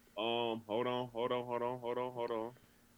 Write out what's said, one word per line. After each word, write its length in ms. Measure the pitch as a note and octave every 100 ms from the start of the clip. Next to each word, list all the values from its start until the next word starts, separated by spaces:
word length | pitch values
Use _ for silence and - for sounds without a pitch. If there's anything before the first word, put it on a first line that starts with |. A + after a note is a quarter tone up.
| - G#2
Um, 440 | A#2 A#2 A#2 A2+ G#2+
hold 200 | A2 B2
on, 220 | B2 B2+
hold 200 | A#2 B2
on, 120 | B2
hold 180 | B2 A#2+
on, 160 | A#2+ B2+
hold 200 | A#2+ B2
on, 140 | B2+
hold 180 | B2 A#2
on. 200 | A2+ A2+ B2 - - -